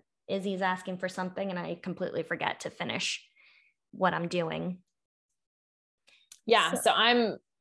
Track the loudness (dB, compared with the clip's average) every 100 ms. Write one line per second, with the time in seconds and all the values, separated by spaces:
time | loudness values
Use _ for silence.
0 | _ _ -6 -4 -2 0 0 -2 -4 -6
1 | -6 -4 -6 -4 -4 -4 -4 -6 -6 -4
2 | -4 -4 -4 -2 -4 -4 -8 -8 -4 -2
3 | -4 -6 -10 _ -20 _ _ _ _ 0
4 | 0 0 -2 -2 -2 -4 -6 -8 _ _
5 | _ _ _ _ _ _ _ _ _ _
6 | _ _ -20 -6 4 6 6 4 4 6
7 | 6 4 2 -2 _ _